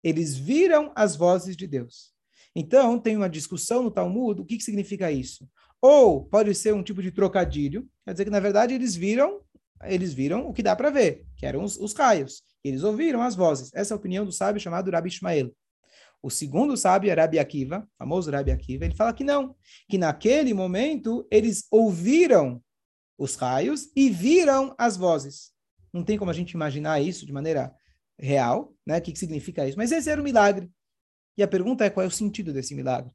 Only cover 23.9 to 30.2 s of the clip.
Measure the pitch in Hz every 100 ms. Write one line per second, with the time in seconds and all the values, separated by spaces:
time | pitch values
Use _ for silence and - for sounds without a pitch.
23.9 | - 269 180 208 349 320 269 269 269 233
24.9 | 185 180 160 139 - - _ _ _ _
25.9 | 175 170 214 190 160 175 170 151 139 151
26.9 | 151 151 175 143 139 156 151 127 _ _
27.9 | _ _ _ 131 139 120 127 285 _ -
28.9 | 165 170 151 175 156 - 160 135 139 233
29.9 | 320 302 302